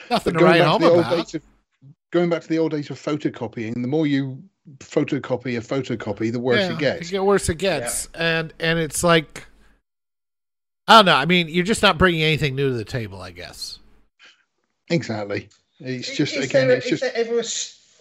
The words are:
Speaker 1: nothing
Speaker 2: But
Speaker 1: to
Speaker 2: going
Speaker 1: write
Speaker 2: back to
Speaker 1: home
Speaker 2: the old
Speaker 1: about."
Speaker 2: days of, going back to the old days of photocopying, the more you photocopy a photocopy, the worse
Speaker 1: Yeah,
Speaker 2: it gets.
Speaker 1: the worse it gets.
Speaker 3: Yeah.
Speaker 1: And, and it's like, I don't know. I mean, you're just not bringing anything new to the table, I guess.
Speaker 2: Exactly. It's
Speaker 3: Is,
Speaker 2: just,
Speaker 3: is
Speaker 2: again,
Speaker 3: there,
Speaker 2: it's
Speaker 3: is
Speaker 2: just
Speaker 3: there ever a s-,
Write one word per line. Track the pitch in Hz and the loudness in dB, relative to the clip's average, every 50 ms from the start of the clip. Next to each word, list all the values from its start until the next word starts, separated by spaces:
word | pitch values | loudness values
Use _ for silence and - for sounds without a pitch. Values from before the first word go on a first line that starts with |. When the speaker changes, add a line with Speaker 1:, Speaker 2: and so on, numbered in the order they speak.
| - - | -8 -4
Speaker 1:
nothing | 240 208 - - 170 | -4 -2 -2 0 2
Speaker 2:
But | 165 | 4
Speaker 1:
to | 170 | 6
Speaker 2:
going | 165 165 | 6 6
Speaker 1:
write | 170 | 6
Speaker 2:
back | 175 | 6
to | 151 | 4
Speaker 1:
home | 165 165 165 | 4 4 4
Speaker 2:
the | 170 | 4
old | 170 175 | 6 4
Speaker 1:
about." | 165 - 175 | 4 2 0
Speaker 2:
days | 170 160 - - | -2 -4 -6 -10
of, | 156 - _ _ _ _ _ _ _ _ 135 143 _ _ _ - | -12 -12 _ _ _ _ _ _ _ _ -20 -20 _ _ _ 0
going | 170 175 175 | 0 2 2
back | 170 160 165 | 0 -2 -2
to | - | -4
the | 160 160 | -2 0
old | 160 160 156 | 0 0 -2
days | 151 147 - | -4 -6 -8
of | 139 127 | -10 -10
photocopying, | - - 147 147 - 151 - - 123 107 - - 113 110 120 120 | -6 -4 -4 -2 -2 -4 -4 -4 -10 -10 -8 -8 -8 -6 -6 -6
the | 123 123 | -4 -2
more | 139 156 160 | 0 0 0
you | 147 143 135 139 135 131 139 - - _ _ _ - 143 - | 0 0 0 -2 -4 -8 -12 -16 -20 _ _ _ -20 -20 -20
photocopy | - - - 160 147 147 156 135 - - 127 120 120 131 120 | -20 -4 -2 -2 -2 0 -2 -6 -4 -4 -6 -6 -4 -6 -6
a | 117 | -6
photocopy, | 113 - 143 135 131 - 127 110 - 110 101 101 110 113 | -6 -4 -4 -6 -4 -4 -6 -8 -6 -8 -6 -4 -4 -4
the | 117 127 | -4 -2
worse | 120 127 120 214 | 0 0 2 2
Speaker 1:
Yeah, | 196 180 165 | 0 -2 -4
Speaker 2:
it | - | -2
gets. | 143 131 143 - 170 170 | -2 -2 -2 -4 -8 -8
Speaker 1:
the | 185 196 190 | -6 -2 0
worse | 196 202 185 - - | 2 2 2 0 -2
it | 180 | -6
gets. | 151 175 196 170 143 120 117 - - - - - | -2 -2 -2 -2 -2 -4 -6 -6 -8 -8 -10 -8
Speaker 3:
Yeah. | - 165 165 165 165 | -4 -2 -2 0 -2
Speaker 1:
And, | 165 156 - - | -4 -6 -8 -6
and | 165 165 165 165 | -2 -2 0 0
it's | 165 151 - - - | -2 -4 -4 -2 2
like, | 175 170 165 151 - - - - - - _ _ _ _ _ _ _ _ _ _ _ _ _ _ _ _ _ _ _ _ _ _ _ _ _ _ | 4 4 4 2 0 -12 -18 -18 -18 -20 _ _ _ _ _ _ _ _ _ _ _ _ _ _ _ _ _ _ _ _ _ _ _ _ _ _
I | - 208 226 | 8 8 8
don't | 214 | 8
know. | 180 160 | 8 4
I | 131 135 | 4 4
mean, | 165 180 180 170 156 | 2 2 2 2 0
you're | 151 175 180 | 0 -2 0
just | 185 233 - - | 0 0 4 4
not | 202 180 147 | 4 4 6
bringing | 180 185 175 160 156 | 4 2 4 2 2
anything | 156 156 131 156 143 131 | 0 2 0 0 -2 -2
new | 135 139 139 | 0 0 0
to | 127 | 0
the | 117 107 | -2 -4
table, | - - 127 110 101 98 95 | -6 -6 -8 -8 -8 -10 -14
I | 92 92 87 | -16 -16 -14
guess. | 87 87 69 - - - - - - _ - _ _ _ _ _ _ - - _ _ _ _ _ _ _ _ _ _ _ _ | -14 -16 -16 -14 -14 -14 -14 -14 -16 _ -20 _ _ _ _ _ _ -20 -20 _ _ _ _ _ _ _ _ _ _ _ _
Speaker 2:
Exactly. | 170 165 123 - 113 107 104 101 101 107 - - _ _ _ _ _ _ | -2 -2 -2 -4 -6 -6 -6 -6 -6 -8 -8 -10 _ _ _ _ _ _
It's | 151 131 131 127 123 - | -10 -10 -10 -8 -8 -10
Speaker 3:
Is, | - | -4
Speaker 2:
just, | - 151 - 302 | -2 -2 -2 -2
Speaker 3:
is | - 139 | -4 -6
Speaker 2:
again, | 139 - 139 131 - | 0 2 2 4 4
Speaker 3:
there, | 247 | 2
Speaker 2:
it's | - - | 2 2
Speaker 3:
is | 254 - - | -2 -4 -2
Speaker 2:
just | 262 | -2
Speaker 3:
there | 247 - 233 233 | -4 -4 -4 -4
ever | 220 233 | -2 -2
a | 233 | -4
s-, | 233 - - - - - - _ _ _ _ _ | -4 -4 -6 -8 -8 -10 -12 _ _ _ _ _